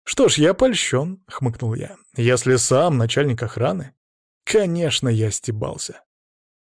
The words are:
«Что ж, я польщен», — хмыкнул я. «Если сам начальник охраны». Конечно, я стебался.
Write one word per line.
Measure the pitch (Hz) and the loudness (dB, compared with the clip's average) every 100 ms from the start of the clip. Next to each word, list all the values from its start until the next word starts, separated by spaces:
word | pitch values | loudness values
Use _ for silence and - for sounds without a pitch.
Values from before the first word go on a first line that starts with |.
«Что | - - 247 | -6 2 2
ж, | - | 4
я | 151 | 2
польщен», — | 190 262 214 - 127 160 190 - | 4 2 2 -2 -2 -4 -8 -14
хмыкнул | - 127 117 117 113 | -6 -4 -4 -6 -6
я. | - - _ - | -10 -16 _ -2
«Если | 117 123 127 127 | 2 2 4 2
сам | - 131 175 139 | 4 2 4 2
начальник | 117 139 143 120 | 0 0 0 -2
охраны». | 117 - 127 185 139 - _ _ _ _ | -6 -4 -4 -4 -8 -16 _ _ _ _
Конечно, | - 220 196 170 165 - 135 | -2 2 2 0 0 0 0
я | 113 110 | 0 0
стебался. | - - 107 - - - - _ _ _ _ _ _ _ | -4 -6 -6 -8 -8 -12 -16 _ _ _ _ _ _ _